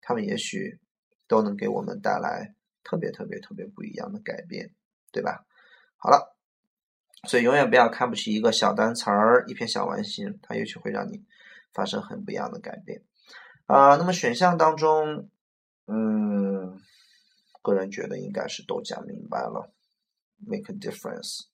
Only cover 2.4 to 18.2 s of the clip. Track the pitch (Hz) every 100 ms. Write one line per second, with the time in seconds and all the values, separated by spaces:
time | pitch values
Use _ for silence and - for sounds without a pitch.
2.4 | - _ _ _ - 87 - - - 101
3.4 | - 101 95 - - - 101 104 - -
4.4 | - 101 - _ _ _ _ - - -
5.4 | _ _ _ _ _ _ - 139 - _
6.4 | _ _ _ _ _ _ _ - - 123
7.4 | 120 143 127 123 113 - 123 117 - 107
8.4 | 113 110 104 104 110 117 - 104 - 247
9.4 | - - 226 - - - 208 - - 202
10.4 | - 113 113 - 107 104 98 - - _
11.4 | - - _ - 98 - - - - -
12.4 | - - - - - - _ _ _ -
13.4 | - _ _ 135 139 143 175 180 240 240
14.4 | 180 170 160 151 156 156 151 151 - _
15.4 | _ _ _ _ - 107 110 107 104 101
16.4 | 98 98 92 95 _ _ _ _ _ _
17.4 | _ _ - 98 95 - - 98